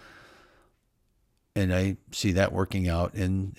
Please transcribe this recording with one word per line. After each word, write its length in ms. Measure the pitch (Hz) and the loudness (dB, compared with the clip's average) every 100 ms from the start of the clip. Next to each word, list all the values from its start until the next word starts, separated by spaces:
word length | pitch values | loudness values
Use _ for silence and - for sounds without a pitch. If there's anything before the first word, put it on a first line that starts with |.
| - - - - - _ _ _ _ _ _ _ _ _ _ 104 | -20 -20 -20 -20 -20 _ _ _ _ _ _ _ _ _ _ -2
And 180 | 92 | 0
I 240 | 90 95 92 - | 2 0 -2 -8
see 200 | - 104 | -4 0
that 180 | 90 98 | 2 2
working 380 | 92 95 98 90 | 0 -2 0 0
out 240 | 85 87 | 2 0
in, 420 | 107 92 95 95 | -2 -2 0 -4